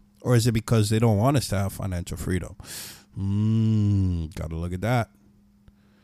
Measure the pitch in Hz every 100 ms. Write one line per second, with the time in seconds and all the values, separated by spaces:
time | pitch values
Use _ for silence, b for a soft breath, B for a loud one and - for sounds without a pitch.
0 | _ _ - 120 120 113 - 117 104 110
1 | 117 101 127 143 - 98 95 - 104 87
2 | - - - 92 - - B B B B
3 | B - 98 101 107 110 110 107 104 101
4 | 92 87 78 - 80 80 87 92 104 123
5 | 107 _ _ _ _ _ - b b b